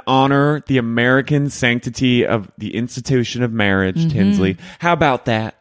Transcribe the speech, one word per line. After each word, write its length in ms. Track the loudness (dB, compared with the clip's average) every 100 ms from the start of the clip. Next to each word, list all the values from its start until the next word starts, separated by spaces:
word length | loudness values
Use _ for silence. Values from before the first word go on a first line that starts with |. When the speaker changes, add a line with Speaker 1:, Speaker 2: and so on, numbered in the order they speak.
| 0
Speaker 1:
honor 560 | 2 4 4 2 0 0
the 100 | 0
American 720 | 0 0 2 2 2 0 -2
sanctity 760 | 0 0 0 -4 -2 2 2
of 240 | 2 0 -4 -12
the 160 | -8 -6
institution 680 | -6 -8 -2 -2 -2 -4
of 100 | -4
marriage, 440 | 0 0 2 0 0
Speaker 2:
Mm-hmm. 140 | -2
Speaker 1:
Tinsley? 460 | 0 0 2 0 -2 -10 -6
How 140 | -2
about 320 | 2 2 0
that? 320 | -2 -2 -4 -10